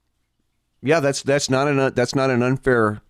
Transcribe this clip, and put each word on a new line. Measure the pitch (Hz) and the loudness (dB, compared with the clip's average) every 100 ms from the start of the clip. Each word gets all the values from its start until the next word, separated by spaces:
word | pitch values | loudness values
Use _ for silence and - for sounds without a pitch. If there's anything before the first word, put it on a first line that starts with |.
| _ _ _ _ _ _ _ _ | _ _ _ _ _ _ _ _
yeah, | 123 160 | -2 0
that's, | 139 139 | 0 -2
that's | - 143 - | -2 -2 0
not | 131 147 | 0 0
an, | 139 135 | 0 0
that's | - 123 | 0 -2
not | 139 135 | 0 0
an | 123 | 0
unfair | 123 135 - 120 107 107 | 0 0 0 2 0 -2